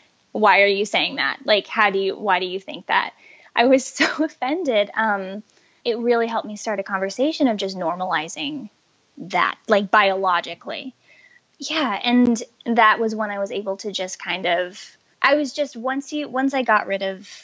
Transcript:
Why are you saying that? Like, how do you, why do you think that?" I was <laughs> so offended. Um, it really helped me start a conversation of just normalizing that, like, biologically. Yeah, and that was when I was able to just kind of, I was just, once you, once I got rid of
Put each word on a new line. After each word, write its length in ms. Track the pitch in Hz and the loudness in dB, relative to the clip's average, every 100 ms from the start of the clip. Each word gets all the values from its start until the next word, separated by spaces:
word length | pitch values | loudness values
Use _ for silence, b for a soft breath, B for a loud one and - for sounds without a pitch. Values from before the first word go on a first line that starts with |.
| b b _ | b b _
Why 320 | 214 208 190 | 2 4 6
are 40 | 202 | 6
you 160 | 196 | 4
saying 320 | 208 190 175 165 | 0 -2 -2 -2
that? 220 | 139 - - | -4 -2 0
Like, 200 | 208 - | 0 0
how 260 | 233 208 | 0 2
do 80 | 196 | 2
you, 180 | 190 - | -2 -2
why 220 | 208 180 | 0 0
do 60 | 185 | 0
you 140 | 190 | -6
think 280 | - 190 - | -10 -10 -2
that?" 260 | - - - b b b - | -2 -2 -10 b b b 2
I 100 | 247 | 4
was 200 | 269 - | 4 2
<laughs> 140 | - | -2
so 60 | 311 - | -2 0
offended. 680 | 311 - 254 339 294 214 208 - | -4 -4 -4 -2 0 0 0 0
Um, 480 | 220 202 190 208 - b b b | 0 -2 -4 -10 -14 b b b
it 140 | 233 233 | -4 0
really 300 | 233 233 226 | 2 2 2
helped 200 | 226 208 | -2 -6
me 80 | 208 | -8
start 240 | 226 196 | -6 -4
a 40 | |
conversation 640 | 196 190 196 220 294 320 269 | -4 -2 -2 0 0 2 2
of 100 | 208 | 2
just 200 | 196 190 | -2 -4
normalizing 920 | 165 175 185 160 160 170 160 285 214 _ _ _ _ - | -4 -4 -2 -2 -4 -8 -8 -8 -12 _ _ _ _ -16
that, 380 | 175 180 - - - | -4 0 0 -2 0
like, 200 | 208 196 | 2 4
biologically. 1040 | 214 196 190 190 175 160 170 - 104 254 - b b b b _ - | 4 4 2 0 0 -2 -12 -10 -10 -12 -18 b b b b _ -14
Yeah, 400 | 294 320 254 202 | -6 -4 -2 -2
and 380 | 240 247 247 226 - _ - | 2 4 4 2 -4 _ -2
that 340 | 233 214 214 | 4 6 6
was 160 | 220 220 | 0 -2
when 160 | 208 | -4
I 80 | 202 | -4
was 100 | 202 | -4
able 280 | 160 208 196 | -4 -4 -6
to 160 | 214 | -6
just 280 | 190 185 - | -6 -6 -8
kind 240 | 185 175 175 | -6 -4 0
of, 520 | 175 180 208 - _ _ - | 0 -2 -8 -20 _ _ -2
I 140 | 262 294 | 2 2
was 180 | 269 | 0
just, 240 | - 285 233 | -4 -6 -4
once 340 | 254 277 - | -4 -4 -6
you, 160 | 302 285 | -6 -4
once 260 | 254 269 | -2 0
I 100 | 269 | 0
got 240 | 240 214 202 | 2 2 2
rid 140 | 196 | -4
of 280 | 196 190 202 - | -4 -6 -12 -20